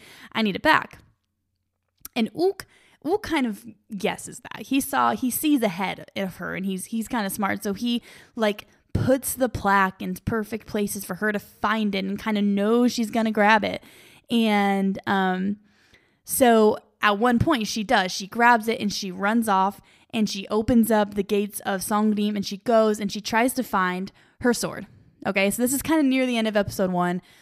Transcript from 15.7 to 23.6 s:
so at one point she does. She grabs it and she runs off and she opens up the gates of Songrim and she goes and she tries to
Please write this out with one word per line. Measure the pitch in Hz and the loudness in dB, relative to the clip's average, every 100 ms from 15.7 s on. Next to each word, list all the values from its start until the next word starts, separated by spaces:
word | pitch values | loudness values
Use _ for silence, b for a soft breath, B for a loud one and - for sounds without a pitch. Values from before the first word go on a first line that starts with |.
| b b b b b | b b b b b
so | - - 247 226 214 - - _ | -6 2 6 6 6 2 -4 _
at | 214 202 | 2 2
one | 247 233 | 2 4
point | 330 269 208 | 2 2 0
she | 220 | -4
does. | 208 226 185 | 0 2 0
She | - 190 | -4 -8
grabs | 226 233 233 226 | 2 4 4 2
it | 214 | -4
and | 202 | -4
she | - 190 | -4 -8
runs | 180 202 233 220 | -4 0 0 2
off | 190 196 - b b b | 2 2 -2 b b b
and | 226 208 | -4 -2
she | 196 - | -4 -4
opens | 214 220 233 220 | -2 2 4 4
up | 214 208 | 2 2
the | 202 | -2
gates | 196 208 208 - | -2 -2 -2 -6
of | - 190 | -6 -6
Songrim | - 208 214 208 208 | -2 0 0 0 -2
and | 208 | -2
she | 196 196 | -6 -6
goes | - 226 220 214 | 2 4 4 0
and | 202 | -4
she | 208 | -8
tries | - 226 254 | -4 0 0
to | 262 | -2